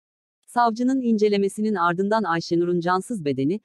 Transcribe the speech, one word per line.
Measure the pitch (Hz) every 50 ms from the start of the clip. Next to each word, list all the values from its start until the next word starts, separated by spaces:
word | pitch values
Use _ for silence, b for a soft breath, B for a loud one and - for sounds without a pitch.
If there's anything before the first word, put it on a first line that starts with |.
| _ _ _ _ _ _ _ _ _
Savcının | _ - 247 240 233 220 220 247 254 269 269
incelemesinin | 254 240 226 214 208 208 202 202 196 196 - - 214 220 214
ardından | 185 170 175 175 175 196 202 214 226 214
Ayşenur'un | 170 165 170 170 - 170 170 175 175 180 175
cansız | 165 175 180 185 190 - 247 208 156
bedeni, | 143 139 127 135 143 185 214 -